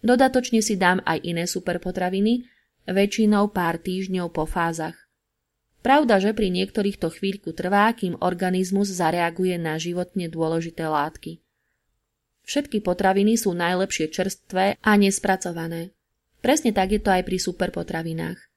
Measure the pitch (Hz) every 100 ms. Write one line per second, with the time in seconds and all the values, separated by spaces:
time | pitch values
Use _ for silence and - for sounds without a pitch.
0 | 226 247 262 262 247 226 214 196 180 185
1 | - 160 170 170 175 180 175 175 180 180
2 | 180 190 208 240 240 _ _ _ - 185
3 | 202 214 214 208 208 202 175 165 185 185
4 | 190 185 175 170 156 180 170 160 160 -
5 | _ _ _ _ _ _ _ _ 240 277
6 | 277 202 202 220 202 180 190 - 202 190
7 | 165 - 196 196 - 160 180 202 214 233
8 | 190 170 180 175 185 180 185 196 202 180
9 | 165 170 170 170 185 175 160 156 165 175
10 | 180 - 170 165 160 165 165 165 160 156
11 | 151 - 160 165 _ _ _ _ _ _
12 | _ _ _ _ - 285 285 214 185 175
13 | 190 196 202 226 208 175 170 180 190 -
14 | 156 - 196 - _ 185 196 - - 208
15 | 196 190 202 190 180 165 165 165 170 _
16 | _ _ _ _ - 302 240 214 190 208
17 | 208 185 180 185 - 180 180 175 165 170
18 | 165 160 165 185 _